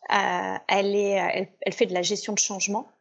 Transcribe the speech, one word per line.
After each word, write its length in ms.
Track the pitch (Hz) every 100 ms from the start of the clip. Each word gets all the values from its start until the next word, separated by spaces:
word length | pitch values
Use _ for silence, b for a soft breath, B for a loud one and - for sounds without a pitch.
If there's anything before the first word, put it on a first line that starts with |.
| -
Euh, 460 | 202 190 180 190 - -
elle 260 | 190 196
est, 160 | 202 202
elle, 380 | 196 175 - 190 _
elle 100 | -
fait 140 | 190 220
de 80 |
la 80 | 180
gestion 300 | 175 202 -
de 40 | 202
changement 520 | - 196 202 202 262 _